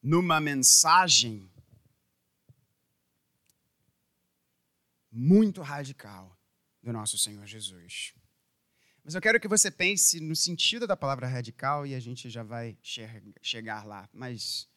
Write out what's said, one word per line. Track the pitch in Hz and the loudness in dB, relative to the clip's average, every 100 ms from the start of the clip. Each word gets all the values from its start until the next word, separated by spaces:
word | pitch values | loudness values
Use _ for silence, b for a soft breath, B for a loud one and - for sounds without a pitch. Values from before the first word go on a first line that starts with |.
Numa | 123 165 180 156 | 4 2 4 2
mensagem | 151 139 127 - 160 170 180 147 123 110 95 _ _ _ _ _ _ _ _ _ _ _ _ _ _ _ _ _ _ _ _ _ _ _ _ _ _ _ _ _ _ _ _ _ _ _ _ | 2 2 6 6 8 6 8 4 2 -6 -14 _ _ _ _ _ _ _ _ _ _ _ _ _ _ _ _ _ _ _ _ _ _ _ _ _ _ _ _ _ _ _ _ _ _ _ _
muito | 113 131 196 220 190 | -2 6 6 6 0
radical | 143 143 135 - 107 98 92 90 _ _ _ _ | -10 -10 -10 -12 -16 -16 -18 _ _ _ _ _
do | 120 | -8
nosso | 113 104 - | -6 -4 -2
Senhor | - 104 104 | -4 -6 -16
Jesus. | 110 98 92 87 - - _ _ _ _ _ _ _ _ _ | -14 -14 -16 -16 -14 -14 _ _ _ _ _ _ _ _ _
Mas | 147 170 | -12 -2
eu | |
quero | 220 233 | 2 2
que | 214 | 2
você | 208 190 | 2 2
pense | - 180 196 - 170 | 2 0 2 2 2
no | 156 156 | -2 -2
sentido | - 170 - 240 233 | -2 0 -2 0 -2
da | 190 | -2
palavra | 139 135 127 | -2 -4 -4
radical | 127 120 - 131 147 143 | -6 -8 -6 -4 -2 -4
e | 135 | -8
a | |
gente | 120 127 127 | -10 -12 -12
já | 117 | -12
vai | 110 117 117 101 | -12 -10 -10 -12
che-, | - - 110 113 98 - | -14 -12 -12 -18 -20 -14
chegar | - 117 113 107 | -10 -8 -8 -10
lá. | 104 101 95 | -10 -16 -16
Mas | - 127 120 - - - | -14 -12 -10 -8 -10 -12